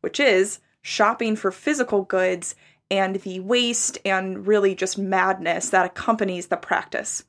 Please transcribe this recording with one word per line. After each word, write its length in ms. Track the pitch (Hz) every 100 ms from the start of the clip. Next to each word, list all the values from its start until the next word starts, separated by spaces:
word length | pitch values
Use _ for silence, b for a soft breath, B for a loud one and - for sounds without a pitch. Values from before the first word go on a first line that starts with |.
which 180 | 170 -
is 400 | 277 185 196 - _ _
shopping 520 | - - 214 226 226 214
for 160 | 196
physical 520 | 190 - 285 247 208
goods 500 | 190 190 185 180 175 - b b _
and 240 | 196 190 190
the 240 | 190 185
waste 580 | 190 247 240 233 - - 196
and 400 | 190 190 185 196
really 300 | 208 196 185
just 200 | 190 -
madness 720 | 196 190 185 185 165 170 -
that 160 | 190 180
accompanies 640 | - - 226 202 180 175
the 60 | 175
practice. 680 | - 175 - - - -